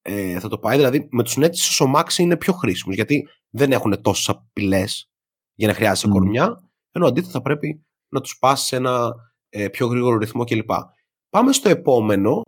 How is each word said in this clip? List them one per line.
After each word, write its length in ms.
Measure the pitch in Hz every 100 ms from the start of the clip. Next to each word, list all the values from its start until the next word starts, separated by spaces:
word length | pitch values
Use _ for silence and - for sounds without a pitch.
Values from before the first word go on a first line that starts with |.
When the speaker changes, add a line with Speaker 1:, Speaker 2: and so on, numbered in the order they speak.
Speaker 1:
ε, 380 | - 104 95 90
θα 80 | 104
το 80 | 110
πάει. 160 | 107 135
Δηλαδή, 300 | 135 139 -
με 120 | 117
τους 140 | 113 -
Nets 160 | 160
ίσως 280 | - - -
ο 100 | 135 143
Maxey 220 | 165 -
είναι 200 | 175 170
πιο 160 | -
χρήσιμος, 420 | 180 113 90 - 98
γιατί 320 | 107 147 - _ _
δεν 220 | 110 139
έχουνε 260 | 120 107 98
τόσες 320 | 107 98 -
απειλές 800 | - _ - 101 95 98 - - _ _ _ _ -
για 100 | 104
να 60 |
χρειάζεσαι 340 | - 107 95 107
Speaker 2:
Μμμ. 60 |
Speaker 1:
κορμιά, 560 | 98 95 113 190 233 _ _ _
ενώ 140 | 175 165
αντίθετα 240 | 127 180
θα 100 | 127
πρέπει 440 | 120 151 151 156 _ _ _
να 120 | 135
τους 160 | - -
πας 220 | 127 135 -
σε 100 | 127
ένα, 360 | 127 123 120 117 _ _ _
ε, 180 | 104 98
πιο 180 | - 120
γρήγορο 300 | 123 123 113
ρυθμό 260 | 107 117
κλπ. 260 | 117 110 - 90 - _ _ _ _
Πάμε 220 | 196 247
στο 160 | 262 208
επόμενο 720 | 170 - 123 107 101 101 180